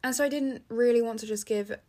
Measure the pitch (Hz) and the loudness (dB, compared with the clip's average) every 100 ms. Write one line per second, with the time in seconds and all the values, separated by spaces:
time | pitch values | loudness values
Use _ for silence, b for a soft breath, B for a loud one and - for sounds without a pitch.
0 | 262 254 285 294 269 240 _ 233 240 240 | -2 0 0 2 -2 -4 _ 2 4 4
1 | 226 226 214 214 - 208 202 - | 2 -4 -6 -6 -2 -2 -2 -10